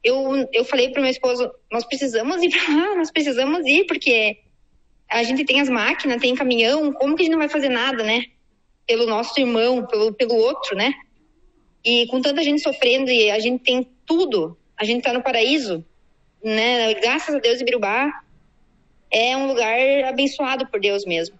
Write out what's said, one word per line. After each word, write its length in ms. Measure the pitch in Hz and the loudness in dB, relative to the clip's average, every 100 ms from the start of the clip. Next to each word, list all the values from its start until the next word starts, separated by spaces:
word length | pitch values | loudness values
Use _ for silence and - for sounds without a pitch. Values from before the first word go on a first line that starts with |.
eu, 440 | 226 262 269 269 254 | 2 0 0 -2 0
eu 120 | 226 | -2
falei 260 | 247 277 254 | 0 0 0
pro 120 | 254 | 2
meu 80 | 262 | 0
esposo, 400 | 262 254 247 247 - _ | 0 -2 0 -4 -8 _
"Nós 140 | 233 | -6
precisamos 560 | 233 269 277 226 247 359 | -6 -4 -2 -2 -2 0
ir 80 | 349 | 0
pra 260 | - - 302 | 0 2 2
lá, 200 | 370 381 | 2 -2
nós 140 | 320 | -2
precisamos 560 | 320 294 240 269 339 285 | -2 -2 0 0 0 2
ir, 200 | 302 381 | 2 2
porque 520 | 359 - 233 214 208 _ _ _ _ _ _ _ | -2 0 2 0 -4 _ _ _ _ _ _ _
a 120 | 233 | -2
gente 220 | 233 262 | 0 -2
tem 160 | 285 269 | 0 2
as 80 | 285 | 2
máquinas, 520 | 240 220 320 285 240 | 0 0 -2 -2 0
tem 140 | 247 | 0
caminhão, 580 | 254 269 240 226 294 294 | 0 0 2 2 2 0
como 240 | 277 277 320 | 0 -2 2
que 60 | |
a 20 | |
gente 80 | 339 | 2
não 80 | 320 | 2
vai 80 | 302 | 0
fazer 200 | 302 277 | 0 0
nada, 360 | 247 254 254 | 0 -2 -2
né? 200 | 214 233 240 _ _ _ _ _ - | -2 -2 -4 _ _ _ _ _ -2
Pelo 200 | 226 233 | 0 2
nosso 320 | 214 240 - | 0 -2 0
irmão, 460 | 254 226 233 254 208 | 0 2 2 0 -2
pelo, 260 | 214 214 | 0 0
pelo 240 | 208 240 233 | 0 0 2
outro, 400 | 233 302 - 196 | 2 0 -6 -2
né?" 160 | 233 277 - _ _ _ _ _ _ _ | -2 -2 -12 _ _ _ _ _ _ _
E 220 | - 240 240 | 0 2 2
com 120 | 254 | 0
tanta 220 | 285 285 | 0 0
gente 200 | 294 294 | 0 0
sofrendo 480 | 294 269 247 262 262 | 0 0 2 2 2
e 200 | 247 208 | 2 4
a 80 | 208 | 2
gente 260 | 220 247 | 0 -2
tem 240 | - 254 247 _ | 0 0 -2 _
tudo, 520 | - 330 349 214 160 170 _ - | -2 0 2 0 -2 -8 _ -8
a 80 | |
gente 180 | 214 240 | -2 0
tá 100 | 247 | 0
no 100 | 247 | -2
paraíso, 640 | 254 233 226 302 233 165 165 _ _ _ _ _ | 0 0 2 0 -2 -6 -8 _ _ _ _ _
né? 500 | 220 214 233 247 226 | -4 -2 0 0 0
Graças 400 | 214 226 277 - | 0 0 -2 -2
a 40 | 294 | 0
Deus, 220 | 233 247 | 2 0
Ibirubá 600 | 247 240 202 220 294 - _ - _ _ _ _ _ _ _ | 0 0 0 0 -2 -4 _ -20 _ _ _ _ _ _ _
é 260 | 220 240 262 | 0 0 0
um 100 | 269 | 0
lugar 320 | 254 220 233 262 277 262 | 0 0 2 2 2 0
abençoado 580 | 254 277 - 269 262 254 | 0 -2 -2 -4 -4 -4
por 140 | 208 | -2
Deus 240 | 202 202 | -2 -2
mesmo. 340 | 196 165 165 - | -2 -4 -4 -10